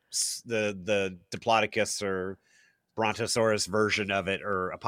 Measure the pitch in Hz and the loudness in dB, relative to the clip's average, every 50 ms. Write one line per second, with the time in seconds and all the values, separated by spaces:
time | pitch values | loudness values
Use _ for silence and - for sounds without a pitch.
0 | _ _ - - - - - - - 120 117 110 107 104 101 95 85 101 104 101 | _ _ -4 -4 -4 -4 -4 -8 -6 -4 -2 0 0 0 -2 -4 -2 0 2 2
1 | 98 95 92 87 _ - - - - 117 113 110 107 107 - 110 104 98 - - | 2 0 -4 -8 _ -12 -12 -4 2 4 4 4 4 2 2 0 0 0 -2 -4
2 | 104 98 95 92 92 95 95 - _ _ _ _ _ _ _ _ _ _ - - | -4 -2 -2 -2 -4 -4 -8 -10 _ _ _ _ _ _ _ _ _ _ -4 -2
3 | 113 107 107 - 117 104 - 120 113 110 107 104 - 87 95 107 107 104 101 104 | 0 0 0 -2 -2 0 2 2 4 4 4 2 0 0 2 2 2 2 2 0
4 | 104 98 98 98 90 92 98 92 - 104 101 92 92 90 - - - | 0 0 0 0 0 0 -2 -2 -2 -4 -2 -2 -2 -4 -4 0 2